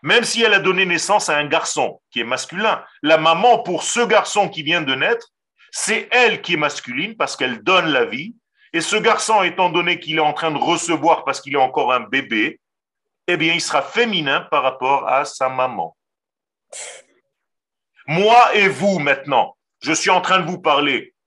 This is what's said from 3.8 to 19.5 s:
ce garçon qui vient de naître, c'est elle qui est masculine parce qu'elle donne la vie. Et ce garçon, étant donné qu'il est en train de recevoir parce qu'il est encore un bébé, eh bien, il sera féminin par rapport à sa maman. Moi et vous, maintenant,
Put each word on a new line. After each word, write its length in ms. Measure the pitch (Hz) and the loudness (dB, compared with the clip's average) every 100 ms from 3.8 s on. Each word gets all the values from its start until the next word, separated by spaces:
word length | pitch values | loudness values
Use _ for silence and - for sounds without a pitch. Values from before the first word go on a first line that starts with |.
ce 200 | - 233 233 | -4 -2 4
garçon 440 | 214 - 208 190 | 2 2 -2 -2
qui 120 | - | -4
vient 220 | 143 175 | -2 -2
de 100 | 143 | 0
naître, 400 | 131 160 233 - _ _ _ _ | -2 0 -2 -6 _ _ _ _
c'est 360 | - - 220 - | -8 -4 -4 0
elle 320 | 247 240 165 | 2 2 0
qui 100 | 160 | -4
est 40 | 170 | -2
masculine 600 | 147 - - 123 196 226 | -2 -4 -10 -8 -8 -6
parce 180 | 135 - | -6 -4
qu'elle 280 | 127 117 | -6 -4
donne 240 | 110 185 165 | 2 2 2
la 180 | 135 117 | 0 0
vie. 300 | 123 185 - _ _ _ | -4 -12 -16 _ _ _
Et 100 | 165 | -6
ce 160 | - 214 | -2 0
garçon, 440 | 220 214 - 214 | 2 0 2 2
étant 300 | 180 175 180 | 2 0 0
donné 280 | 160 175 175 | 0 -2 -4
qu'il 180 | 147 156 | -4 -2
est 20 | |
en 140 | 151 | 0
train 180 | 147 165 | 0 -4
de 80 | 143 | -2
recevoir 640 | 135 170 - 156 151 147 - | -2 -2 -2 0 2 0 0
parce 160 | 135 | -8
qu'il 120 | 139 139 | -4 0
est 20 | |
encore 340 | 131 147 123 | 0 0 0
un 100 | 127 | -2
bébé, 580 | 110 131 135 110 123 - _ _ _ _ _ _ - | -2 -6 -2 -2 -2 -4 _ _ _ _ _ _ -4
eh 100 | 175 | -2
bien, 200 | 160 170 | 0 -2
il 60 | |
sera 200 | - 156 | 0 -2
féminin 600 | 180 - 240 190 143 147 | -2 -2 0 0 0 -2
par 200 | - 151 | 0 0
rapport 460 | 131 131 131 139 - | 0 -2 0 0 0
à 180 | 135 143 | -2 -2
sa 240 | - 131 | -4 -4
maman. 480 | 131 127 110 82 _ _ _ _ _ _ _ _ - - - _ _ _ _ _ _ _ _ _ _ - | -2 -4 -4 -12 _ _ _ _ _ _ _ _ -18 -18 -18 _ _ _ _ _ _ _ _ _ _ -6
Moi 480 | 160 208 240 226 208 | 0 6 6 6 4
et 120 | 190 | 2
vous, 320 | 131 202 185 | 2 0 0
maintenant, 580 | 143 139 139 127 98 | 0 0 2 0 0